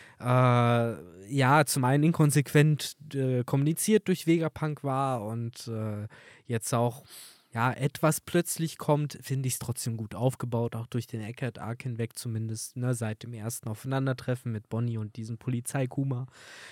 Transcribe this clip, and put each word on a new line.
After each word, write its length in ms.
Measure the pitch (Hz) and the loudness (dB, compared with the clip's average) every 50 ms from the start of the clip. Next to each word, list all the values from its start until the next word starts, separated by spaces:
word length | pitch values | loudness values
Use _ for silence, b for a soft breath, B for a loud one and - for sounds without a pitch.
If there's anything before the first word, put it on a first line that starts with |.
| B B B B | B B B B
äh, 40 | - | 0
ja, 1400 | 123 123 127 127 123 120 120 120 120 117 117 117 117 107 71 82 90 82 92 98 101 143 135 131 131 143 156 143 | 2 4 6 6 6 6 6 6 4 4 4 2 0 -2 -6 -12 -16 -18 -18 -12 -4 0 2 6 6 6 6 6
zum 180 | - - 143 127 | 4 2 2 4
einen 180 | 127 139 147 151 | 4 4 6 6
inkonsequent, 920 | 170 160 - 156 147 - 151 131 - - 151 147 156 151 - - - - _ - 156 - | 4 6 6 4 6 6 4 2 4 4 6 6 6 4 2 -2 -8 -10 _ -14 -8 -4
äh, 300 | 135 131 131 127 123 120 | -2 0 2 2 0 0
kommuniziert 640 | - - 135 143 151 165 - - 208 220 208 - | 2 2 2 2 2 0 0 2 4 4 4 4
durch 200 | 190 185 - - | 2 -2 0 4
Vegapunk 560 | 165 170 170 160 156 - - 156 151 147 - - | 2 2 4 2 -2 -2 -4 -4 -4 -4 -4 -4
war 400 | 139 131 135 139 135 127 113 104 | -2 -2 0 0 0 -2 -2 -4
und, 420 | 107 113 120 117 117 - - - | -4 -4 -4 -6 -6 -8 -10 -10
äh, 400 | 113 113 110 110 107 104 104 107 B B B B B B B B | -8 -6 -4 -4 -4 -4 -6 -8 B B B B B B B B
jetzt 280 | - 117 110 - - 127 | -4 -4 -4 -2 0 0
auch 300 | 117 120 120 120 - - B B B B B B B B B - | 2 2 0 -2 -6 -18 B B B B B B B B B -2
ja, 200 | 113 120 127 113 | 0 0 0 0
etwas 480 | - 135 143 - - 160 151 151 - | 0 -4 -4 -2 2 2 2 2 0
plötzlich 560 | - - - 175 170 - - - 165 156 - | -4 0 0 0 0 0 -4 -4 -4 -6 -6
kommt, 400 | - - - 147 147 147 139 - - | -6 0 0 2 2 0 -4 -6 -10
finde 260 | - - 135 135 131 | -6 -4 -4 -2 -2
ich's 120 | 127 - - | -2 -4 -4
trotzdem 380 | - - 120 - - 120 113 | -6 -6 -6 -4 -4 -6 -4
gut 180 | 110 110 104 - | -4 -6 -8 -6
aufgebaut, 600 | - 123 131 - - 127 120 120 117 117 117 - | 0 0 0 0 0 -6 -4 -2 -2 -2 -2 -4
auch 120 | 113 113 | -8 -10
durch 180 | - - 120 - | -4 -4 -6 -4
den 140 | - - 113 | -4 -8 -8
Eckert-Arc 600 | 107 104 120 - 135 117 - - 90 110 117 - - | -8 -8 -8 -6 -6 -6 -6 -8 -8 -8 -8 -8 -8
hinweg 340 | 127 117 113 117 110 - | -8 -4 -4 -6 -6 -6
zumindest, 600 | - - 120 110 110 113 110 110 110 - - - | -10 -8 -6 -4 -4 -4 -4 -6 -8 -10 -10 -8
ne, 160 | 123 123 127 127 | -4 -2 -2 -2
seit 300 | 113 117 107 107 - - | -2 -2 -6 -6 -8 -10
dem 100 | 117 120 | -12 -12
ersten 340 | 110 104 113 - - - 120 | -8 -8 -8 -8 -8 -8 -8
Aufeinandertreffen 840 | 107 - - 135 135 135 135 135 127 127 - 131 123 123 - 120 | -8 -8 -6 -4 -2 -2 0 -2 -2 -2 -4 -4 -4 -4 -4 -6
mit 180 | 110 107 - - | -6 -6 -6 -4
Bonnie 280 | 110 117 120 120 117 | -4 -2 -2 -2 -2
und 200 | 110 107 104 - | -4 -6 -6 -8
diesem 200 | 113 110 113 120 | -10 -10 -10 -10
Polizeikuma, 880 | - - 127 127 120 123 - - 139 131 127 - 139 135 135 127 120 131 B B B B B B B B B | -8 -6 -4 -4 -4 -4 -4 -4 -4 -4 -2 -2 -4 -2 -2 -2 -4 -6 B B B B B B B B B